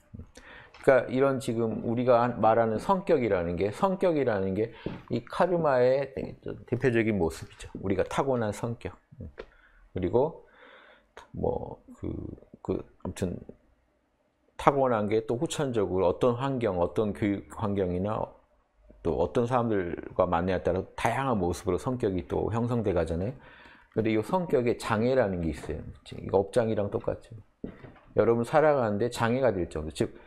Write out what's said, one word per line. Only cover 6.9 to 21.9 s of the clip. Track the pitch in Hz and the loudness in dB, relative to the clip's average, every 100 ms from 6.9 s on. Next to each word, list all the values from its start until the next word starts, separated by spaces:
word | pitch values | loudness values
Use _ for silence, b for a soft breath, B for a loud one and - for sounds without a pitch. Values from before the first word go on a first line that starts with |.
| 117 110 101 | 2 2 2
모습이죠. | 80 - - - - - | 0 -2 -14 -16 -14 -8
우리가 | 95 92 | -2 -2
타고난 | - - 139 123 107 | 0 0 0 0 -2
성격. | 101 117 117 92 - _ - 85 - B B B B - | -4 -6 -6 -10 -14 _ -16 -14 -14 B B B B -12
그리고 | 95 90 113 156 - B B B B B B B - - | -4 0 2 0 -4 B B B B B B B -20 -14
뭐 | 85 - - - - - 240 | -4 -2 -2 -8 -14 -20 -12
그, | 90 - - - - - | -8 -8 -10 -14 -20 -12
그 | - 95 - _ | -6 -6 -8 _
아무튼 | 90 - 90 85 - - _ _ _ _ _ _ _ _ _ - | -12 -4 -4 -6 -12 -20 _ _ _ _ _ _ _ _ _ 0
타고난 | - 139 131 110 104 | 2 4 2 2 0
게 | 110 110 | -2 -2
또 | 120 | -4
후천적으로 | 165 - 139 113 92 92 90 | -4 -4 -2 0 0 2 2
어떤 | - 123 117 | 4 2 2
환경, | 139 131 113 90 | -2 -2 -2 0
어떤 | 87 - 107 | 0 0 -2
교육 | 98 104 98 - - | 0 -2 -2 -6 -6
환경이나 | 107 101 90 90 104 110 - - _ _ _ _ _ - | -4 0 0 -2 -2 -4 -6 -12 _ _ _ _ _ -6
또 | 85 69 | -4 0
어떤 | 87 127 120 | 0 0 0
사람들과 | 131 117 101 87 78 - - 90 | 0 0 -2 -2 -8 -6 0 2
만나에 | 85 92 90 | 2 0 0
따라 | 90 90 95 - | 0 -2 -4 -2
다양한 | 120 123 135 107 | -2 0 0 0
모습으로 | 87 90 92 90 | 0 -2 -2 -2
성격이 | 131 | -2